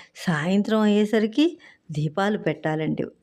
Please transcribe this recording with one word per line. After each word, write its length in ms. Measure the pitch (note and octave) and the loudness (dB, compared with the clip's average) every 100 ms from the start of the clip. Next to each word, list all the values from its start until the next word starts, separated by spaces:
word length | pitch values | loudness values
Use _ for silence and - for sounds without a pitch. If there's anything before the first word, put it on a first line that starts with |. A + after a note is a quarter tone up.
| - - | -20 -8
సాయంత్రం 640 | - D#3 D#3 G3+ G#3 G#3+ | -2 -2 0 0 2 2
అయ్యేసరికి 760 | G#3+ G#3 G#3 A3 A3 A3 D#4+ - - - - | 4 2 2 2 0 2 0 0 -16 -20 -10
దీపాలు 480 | D3+ D3+ D3+ G3 G#3 | -4 -4 -2 -2 -2
పెట్టాలండి. 640 | E3 D#3 D#3+ D#3 D#3 D3+ - - | -2 -2 -2 -2 -2 -4 -6 -8